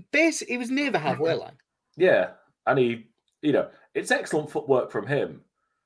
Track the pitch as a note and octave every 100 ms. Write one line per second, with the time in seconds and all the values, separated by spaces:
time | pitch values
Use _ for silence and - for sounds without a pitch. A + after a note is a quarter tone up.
0 | - D4 E4 D4+ - B3 A#3 C4 C#4+ F#3+
1 | D3 B2+ D#3+ C3+ - - _ _ _ -
2 | F#3 G#2+ F2+ - _ _ - C3+ A#2+ A#2
3 | - _ _ _ D3+ A#2 - - _ -
4 | E3+ C4 - D#3+ D3+ D#3 C3+ B2+ - A2+
5 | G#2+ C#3+ F2+ D2 _ _ _ _